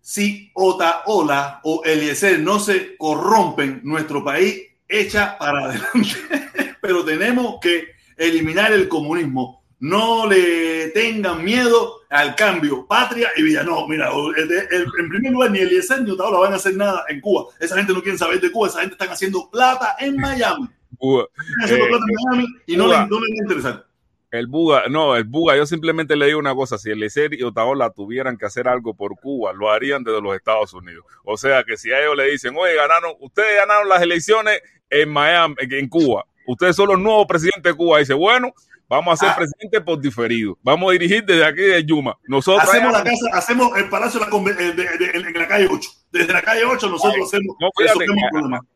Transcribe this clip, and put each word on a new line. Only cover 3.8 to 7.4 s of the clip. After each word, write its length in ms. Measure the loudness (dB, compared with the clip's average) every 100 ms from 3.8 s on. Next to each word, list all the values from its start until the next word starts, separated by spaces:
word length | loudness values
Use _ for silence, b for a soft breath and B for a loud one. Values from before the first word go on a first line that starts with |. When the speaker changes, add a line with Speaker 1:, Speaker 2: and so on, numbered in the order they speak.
Speaker 1:
nuestro 400 | -6 -6 -4 -6
país 380 | -4 0 0 0 -14 _ _
echa 480 | -4 -2 0 -2 -2
para 260 | -4 -2 -4
adelante. 1080 | -6 -2 0 0 -2 -6 -6 -6 -8 -8 -6
<laughs> 40 |
Pero 240 | -2 -2
tenemos 520 | 0 -2 0 0